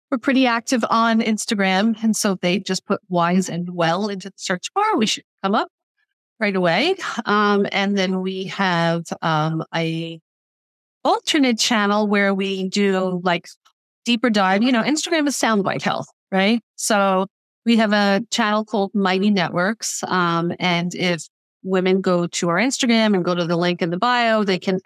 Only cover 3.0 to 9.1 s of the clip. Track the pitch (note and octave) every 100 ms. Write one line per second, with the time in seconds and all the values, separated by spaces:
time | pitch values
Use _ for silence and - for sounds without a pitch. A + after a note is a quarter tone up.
3 | - F3 E3+ F#3 F3+ E3 F3 F3 E3 F3+
4 | G#3 G3 F#3+ - - F3+ - G4 G#4+ F4+
5 | G#3+ - - _ G3 A3+ F4 _ _ _
6 | _ _ _ _ G#3 F#3+ F3 F3 E4 F#4+
7 | - - G#3+ G#3 G#3 G3+ G3 F#3+ G3 G3+
8 | F#3 F#3 F#3 F#3+ F#3 - F#3+ E3+ E3+ E3+
9 | E3